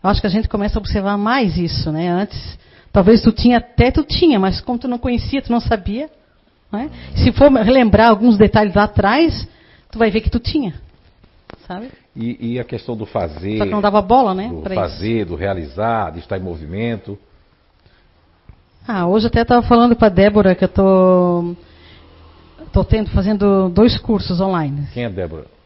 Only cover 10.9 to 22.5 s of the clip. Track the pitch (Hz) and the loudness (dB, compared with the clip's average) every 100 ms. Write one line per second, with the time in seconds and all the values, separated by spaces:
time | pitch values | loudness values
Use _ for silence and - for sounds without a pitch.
10.9 | _ _ _ _ _ _ - - 180 254 | _ _ _ _ _ _ -20 -16 -16 -16
11.9 | - _ - 117 - 117 123 117 117 - | -20 _ -10 -8 -6 -6 -6 -8 -10 -8
12.9 | 113 107 117 82 76 95 107 196 208 202 | -10 -6 -6 -6 -6 -6 -4 -2 -2 0
13.9 | 208 196 247 226 185 214 165 175 190 - | 0 2 2 2 -2 -8 -10 -8 -6 -6
14.9 | - 104 117 90 80 98 95 73 67 113 | -6 -4 -4 -4 -6 -6 -6 -10 -6 -4
15.9 | 113 87 82 - 95 92 82 76 95 117 | -4 -6 -10 -10 -8 -8 -12 -12 -8 -8
16.9 | 110 - 101 _ _ _ _ _ _ _ | -8 -12 -18 _ _ _ _ _ _ _
17.9 | _ _ _ _ _ - _ _ _ - | _ _ _ _ _ -20 _ _ _ -8
18.9 | 202 175 208 233 233 233 240 220 240 240 | -4 0 0 2 0 4 2 6 4 6
19.9 | 233 220 180 202 208 190 180 185 - 190 | 4 4 6 4 4 2 2 0 2 4
20.9 | 190 185 185 180 175 175 175 - - - | 4 6 4 2 0 -4 -10 -18 -20 -20
21.9 | - - - - _ _ | -20 -20 -20 -20 _ _